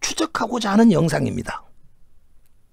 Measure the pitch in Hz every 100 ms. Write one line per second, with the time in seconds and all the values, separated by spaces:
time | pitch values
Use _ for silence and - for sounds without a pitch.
0 | - - 320 - 220 240 214 208 233 151
1 | 165 151 120 92 92 - - - - -
2 | - - - - - - _